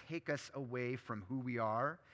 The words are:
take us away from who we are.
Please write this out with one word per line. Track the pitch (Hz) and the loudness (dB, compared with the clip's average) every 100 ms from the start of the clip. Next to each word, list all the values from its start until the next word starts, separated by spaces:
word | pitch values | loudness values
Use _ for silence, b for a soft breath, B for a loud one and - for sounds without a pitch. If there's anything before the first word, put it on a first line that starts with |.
| - | -6
take | 160 - | -4 0
us | 143 - | -2 -2
away | 139 127 123 123 127 | -6 -2 0 0 -2
from | - 110 92 | -4 -6 -2
who | 131 | -2
we | 127 120 | 0 2
are. | 110 110 139 170 B | 4 4 2 0 B